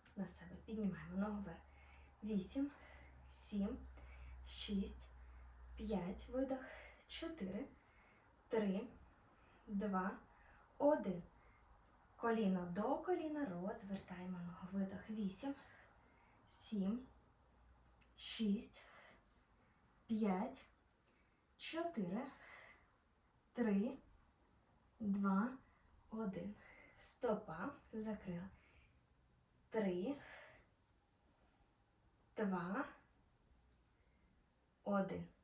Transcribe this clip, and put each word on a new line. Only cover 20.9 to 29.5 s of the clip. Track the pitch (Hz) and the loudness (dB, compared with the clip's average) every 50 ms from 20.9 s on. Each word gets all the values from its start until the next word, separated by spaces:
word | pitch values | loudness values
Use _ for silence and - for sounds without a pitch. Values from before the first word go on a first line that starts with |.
| _ _ _ _ _ _ _ _ _ _ _ _ _ - | _ _ _ _ _ _ _ _ _ _ _ _ _ -8
чотири, | - - - 330 339 339 330 233 185 170 185 226 285 277 - - - - - - - - - - - _ _ _ _ _ _ _ _ _ _ _ _ _ - | -6 -4 0 0 0 0 0 0 0 2 0 0 -2 -4 -6 -12 -16 -18 -18 -18 -18 -20 -20 -20 -20 _ _ _ _ _ _ _ _ _ _ _ _ _ 0
три, | 247 233 214 196 196 208 254 269 269 - - - - - - _ _ _ _ _ _ _ _ _ _ _ _ _ - | 2 4 6 6 6 4 4 0 -4 -10 -18 -20 -20 -20 -20 _ _ _ _ _ _ _ _ _ _ _ _ _ -4
два, | 220 202 196 202 202 196 190 196 214 247 262 262 - - - - - - - - - - | 0 2 2 4 6 6 6 6 4 2 0 -6 -12 -20 -20 -20 -20 -20 -20 -20 -16 -10
один. | 220 220 226 196 190 - 185 202 208 - - - - - - - - - | -6 -2 -2 -2 -2 -2 -4 -6 -8 -10 -14 -20 -20 -20 -20 -20 -20 -12
Стопа | - - - - - 240 202 - - - 156 160 190 277 - - - - - | -8 -8 -4 0 2 2 2 2 0 -4 -6 -6 -4 -6 -6 -8 -12 -10 -6
закрила. | 220 214 220 208 196 - 185 175 170 185 196 - - - - - - - - - - _ _ _ _ _ _ _ _ _ _ | -4 -2 -2 -2 -4 -4 -4 -4 -4 -6 -8 -10 -14 -20 -20 -20 -20 -20 -20 -20 -20 _ _ _ _ _ _ _ _ _ _